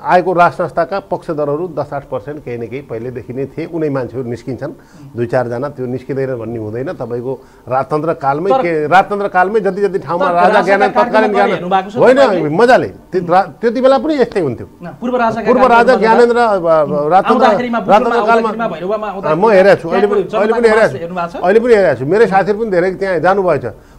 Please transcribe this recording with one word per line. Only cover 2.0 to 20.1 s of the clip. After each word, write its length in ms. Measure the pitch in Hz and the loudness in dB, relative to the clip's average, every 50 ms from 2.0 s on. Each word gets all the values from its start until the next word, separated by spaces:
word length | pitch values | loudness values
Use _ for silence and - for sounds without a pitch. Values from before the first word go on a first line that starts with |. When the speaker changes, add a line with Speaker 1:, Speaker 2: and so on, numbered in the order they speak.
| 143 - | -10 -8
Speaker 1:
पर्सेन्ट 340 | 131 127 - 139 151 151 135 | -10 -10 -10 -10 -14 -12 -10
केही 140 | 127 120 117 | -10 -10 -8
न 100 | 117 110 | -10 -10
केही 140 | 120 139 | -10 -12
पहिलेदेखि 520 | 143 - 120 113 113 127 120 123 104 - 120 | -12 -10 -12 -10 -10 -10 -10 -12 -12 -12 -10
नै 120 | 131 139 | -8 -8
थिए। 200 | 135 - 147 165 | -8 -8 -12 -12
उनै 240 | - - 165 160 151 | -8 -6 -4 -4 -4
मान्छेहरू 400 | 135 135 123 113 107 127 131 117 | -4 -4 -6 -6 -8 -8 -8 -8
निस्किन्छन्, 420 | 120 110 - 135 123 101 135 147 262 - - _ _ - 143 139 - | -10 -10 -10 -12 -10 -10 -10 -12 -12 -14 -20 _ _ -20 -20 -14 -8
दुई 100 | 113 120 | -6 -6
चारजना, 440 | 113 - 127 123 117 120 120 139 143 | -2 -2 -2 -2 -2 -4 -6 -6 -8
त्यो 160 | - - 127 | -8 -8 -8
निस्किँदैन 500 | 123 127 123 127 - 143 131 135 127 131 | -8 -8 -8 -8 -8 -6 -4 -4 -4 -4
भन्ने 240 | 117 110 113 120 113 | -6 -8 -8 -8 -8
हुँदैन। 340 | 107 107 107 120 131 170 180 | -8 -8 -8 -8 -8 -8 -8
तपाईँको 460 | 123 127 113 120 123 117 131 131 - - - _ - - 120 | -10 -8 -8 -8 -8 -6 -8 -8 -10 -12 -20 _ -20 -10 -4
राजतन्त्र 460 | 127 131 131 - 151 151 151 165 160 | -4 -4 -2 -2 -4 -4 -2 -2 -4
कालमै 380 | - - 135 139 151 175 196 | -2 -2 -2 -2 -2 0 0
Speaker 2:
तर 60 | 262 269 | 0 0
Speaker 1:
के, 300 | - 175 165 156 151 147 | 0 0 -2 -2 -2 0
राजतन्त्र 400 | 165 190 190 196 208 202 202 196 | 0 0 0 0 -2 -4 -4 -2
कालमै 320 | - 185 180 185 220 220 | 0 0 0 2 0 0
जति 220 | 180 196 185 202 | 0 0 -2 0
जति 180 | 202 190 175 196 | -2 -2 -2 -4
ठाउँमा 260 | - 139 170 175 190 | -6 -4 -4 -2 0
Speaker 2:
तर 80 | 185 175 | 0 2
Speaker 1:
राजा 140 | 170 180 190 | 2 2 4
Speaker 2:
राजाका 180 | 214 202 175 | 4 2 2
Speaker 1:
ज्ञानेन्द्र 300 | 180 202 196 202 202 - | 2 2 2 2 2 2
Speaker 2:
कार्यक्रमहरू 320 | 214 214 233 196 214 214 214 | 0 0 2 2 2 2 2
Speaker 1:
तत्कालीन 60 | 202 | 2
ज्ञान-, 160 | 202 202 196 | 2 0 0
Speaker 2:
हेर्नु 200 | 190 160 170 180 | 0 -2 -2 -2
भएको 200 | 196 190 185 208 | -2 -2 -2 -2
छ 80 | 208 240 | -2 2
Speaker 1:
होइन, 200 | 170 226 262 277 | 4 4 6 6
Speaker 2:
तपाईँले? 320 | 269 240 190 175 156 147 | 4 2 2 0 -2 -2
Speaker 1:
मजाले। 380 | 151 180 233 247 240 190 139 98 | 2 2 4 4 4 4 2 -2
त्यो 460 | - - - - - 185 165 135 175 | -6 -12 -16 -6 -6 -4 -2 2 2
रा-, 140 | 185 196 175 131 - | 2 2 0 -6 -4
त्यति 200 | 214 233 214 262 | -2 -2 -2 2
बेला 160 | 247 262 269 269 | 2 2 2 2
पनि 160 | 220 311 311 | 0 -2 0
यस्तै 260 | 277 233 - - 202 | 0 0 0 0 -2
हुन्थ्यो। 280 | 165 135 113 104 101 - - - 175 | -2 -2 -4 -6 -10 -16 -16 -18 -18
Speaker 2:
न, 40 | 170 - - | -18 -14 -8
पूर्व 160 | 233 254 247 240 | -6 -4 -2 0
राजाका 300 | 233 226 226 226 208 233 | 0 0 -2 -2 0 0
Speaker 1:
पूर्व 140 | 254 254 | 2 4
राजा 80 | 262 247 | 4 4
Speaker 2:
कार्यक्रमहरू 300 | 233 233 240 240 214 190 | 4 4 4 4 2 2
Speaker 1:
ज्ञानेन्द्र, 380 | 208 220 226 233 240 240 233 240 | 4 2 4 4 4 4 4 2
अब, 300 | 240 226 202 190 165 165 | 2 2 2 0 2 2
अब 360 | 160 156 151 143 147 147 147 | 4 4 2 2 0 -2 0
Speaker 2:
उम्, 80 | 151 | 4
Speaker 1:
राजतन्त्र, 340 | 175 190 202 202 233 254 262 | 4 4 4 4 2 2 4
Speaker 2:
आउँदाखेरिमा, 320 | 240 208 - 247 240 233 226 | 2 2 0 -2 -2 -4 -4
Speaker 1:
राजतन्त्र 400 | 190 185 190 220 - 233 233 - | 0 4 2 4 4 2 0 0
Speaker 2:
आउँदाखेरिमा 340 | 208 220 233 226 226 226 | 2 2 2 2 2 -2
Speaker 1:
कालमा 160 | 208 220 233 208 | -4 -4 -6 -6
Speaker 2:
भैरवमा 400 | 175 156 170 190 220 214 214 208 185 196 180 151 156 | -6 -6 -6 -4 -4 -4 -4 -8 -8 -6 -2 -2 0
Speaker 1:
म 160 | 165 202 233 | 2 2 4
हेरेको 300 | 208 185 190 196 175 - | 6 6 6 6 4 2
छु, 80 | - 165 | 0 -4
अहिले 180 | 175 196 202 | -2 0 0
Speaker 2:
जनकपुरमा 220 | 202 | 0